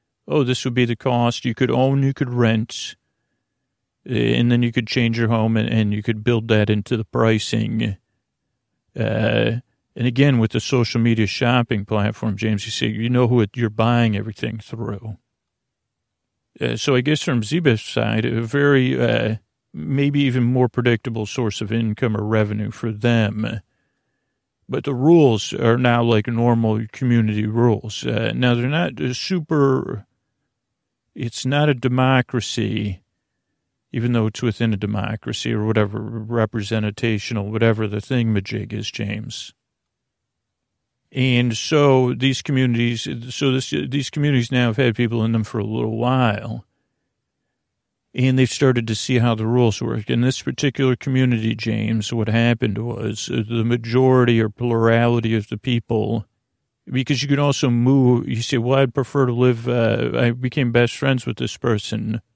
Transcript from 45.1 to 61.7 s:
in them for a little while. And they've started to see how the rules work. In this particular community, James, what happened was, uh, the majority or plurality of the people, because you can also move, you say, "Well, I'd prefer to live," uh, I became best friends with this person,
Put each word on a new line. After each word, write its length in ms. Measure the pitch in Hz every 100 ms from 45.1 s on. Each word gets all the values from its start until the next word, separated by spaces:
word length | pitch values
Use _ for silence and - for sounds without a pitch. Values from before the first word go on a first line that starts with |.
| 117
in 80 | 110
them 120 | 113
for 160 | 104 113
a 40 |
little 320 | 107 110 113 113
while. 720 | 120 131 120 104 110 113 - _ _ _ _ _ _ _ _ _ _ _ _ _ _ -
And 240 | 131 131
they've 100 | 123
started 380 | - 135 123 113
to 80 | 110
see 240 | - 123
how 160 | 120 110
the 100 | 110
rules 340 | 123 117 -
work. 300 | 117 113 104
In 120 | 120
this 200 | 127 -
particular 540 | - 127 143 131 131 123
community, 580 | - 131 127 117 110
James, 580 | 110 110 110 110 113 107
what 180 | 117 107
happened 500 | 113 117 117 113 101
was, 500 | 117 104 110 107 -
uh, 140 | 120 107
the 160 | 113
majority 800 | 113 120 113 123 131 127 120 113
or 80 | 110
plurality 840 | - 120 113 113 117 120 120 113 110
of 140 | 104
the 80 | 110
people, 680 | - 117 - 110 104 113 - _ _ _ _ _ -
because 300 | 127 127 131
you 60 | 135
can 100 | 143
also 320 | 143 135 135
move, 580 | 120 123 139 127 120 -
you 140 | 113
say, 160 | 120 123
"Well, 220 | 120 135
I'd 160 | 135 139
prefer 320 | 123 143 127
to 60 |
live," 360 | 120 127 117 120
uh, 440 | 120 113 110 120 117
I 160 | 120
became 400 | 120 127 147 123
best 260 | 120 120 -
friends 300 | 135 127 -
with 100 | 107
this 200 | 117 -
person, 640 | 120